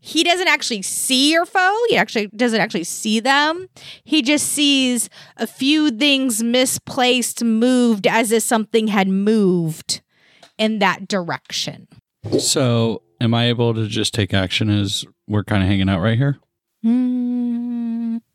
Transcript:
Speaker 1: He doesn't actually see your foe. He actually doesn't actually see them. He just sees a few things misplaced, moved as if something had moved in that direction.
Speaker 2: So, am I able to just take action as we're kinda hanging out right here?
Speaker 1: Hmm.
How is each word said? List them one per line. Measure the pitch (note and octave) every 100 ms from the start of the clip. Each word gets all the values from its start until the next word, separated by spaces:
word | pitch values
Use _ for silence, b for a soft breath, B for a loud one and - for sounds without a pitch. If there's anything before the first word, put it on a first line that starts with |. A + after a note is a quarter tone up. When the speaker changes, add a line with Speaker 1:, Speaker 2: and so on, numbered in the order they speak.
Speaker 1:
He | - D4+
doesn't | E4 F4 F4+
actually | D4 - A3
see | F#3 - - B3+ C#4+
your | E4 E4+
foe. | F#4+ F#4 G#4+ A#4+
He | -
actually | - A#3 G#3
doesn't | G#3 B3 A3
actually | A3 G3 E3
see | - A3+ A3
them. | A3+ C#4 D4+ E4+ F#4 - B B -
He | -
just | A3+ D4 -
sees | - C#4+ C4+ B3+ A#3+ - B B -
a | A3+
few | - C4+ D#4 D4+
things | G#3+ D4 C4+ C4 G#3
misplaced, | A#3 B3+ C4 - - - B3 B3 A#3 -
moved | A#3 A3 B3 B3+ A#3+ G#3+ -
as | G#3 A3+
if | A3+
something | - A3+ G#3+ A3+ G#3+
had | G3 F#3+
moved | F#3+ G3+ A3 G3 F3+ E3 D#3+ - - b b b b b -
in | A3 A3
that | G3 - F#3+
direction. | G3 E3+ C3 _ - - - - - _ _ G#2+ C3+
Speaker 2:
So, | - D#3+ B2+ A#2 A2+ G2+ _ _
am | A#2
I | A#2 A#2+
able | A#2 A#2
to | A2+ G#2+
just | A2 G#2
take | - G2
action | G2+ F#2 - A2
as | G#2 G2 - - _ -
we're | G#2
kinda | F#2+ G#2 F#2
hanging | G2 F#2+
out | F#2+
right | G#2 A#2
here? | C#3 C#3 _ _ _ _
Speaker 1:
Hmm. | A3+ B3 B3 B3 B3 B3 A#3+ A#3 A#3+ A#3+ A#3 A#3 A#3 A#3 _